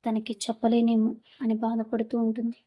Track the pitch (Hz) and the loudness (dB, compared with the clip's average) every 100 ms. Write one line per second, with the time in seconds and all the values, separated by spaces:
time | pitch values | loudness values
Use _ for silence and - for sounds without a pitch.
0 | 233 220 220 220 - 220 233 233 233 226 | -2 -4 -4 -8 -6 0 2 4 4 4
1 | 220 - _ - 233 220 226 233 220 226 | 2 -2 _ -6 -2 0 0 -2 -4 -4
2 | 226 240 226 226 233 240 | -2 0 0 -2 -4 -6